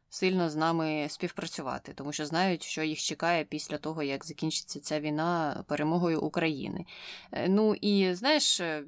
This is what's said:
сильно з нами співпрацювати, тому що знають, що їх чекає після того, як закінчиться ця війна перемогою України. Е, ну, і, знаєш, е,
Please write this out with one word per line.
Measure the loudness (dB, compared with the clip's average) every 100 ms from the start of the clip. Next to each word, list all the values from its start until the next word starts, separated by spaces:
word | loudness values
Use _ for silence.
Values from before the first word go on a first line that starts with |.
| _
сильно | 0 2 4 2
з | 2
нами | 2 2 0 0 -2
співпрацювати, | -4 -6 -6 -8 -6 -6 -6 -8
тому | -10 -6
що | -4 -2
знають, | 2 2 0
що | -4 -4
їх | -2 -2
чекає | -4 -2 0 0
після | -2 -6 -6 -6
того, | -6 -4
як | -4 -4
закінчиться | -8 -4 -2 -2 -6 -8
ця | -2 -2
війна | 0 0 2 2 0 -4 -4
перемогою | 0 2 2 2 2
України. | 0 0 0 0 -4 -6 -8 -14 -16 -16 -10
Е, | -2 4
ну, | 6 6
і, | 4 4 4 4
знаєш, | 2 2 4 4 2
е, | 0 -4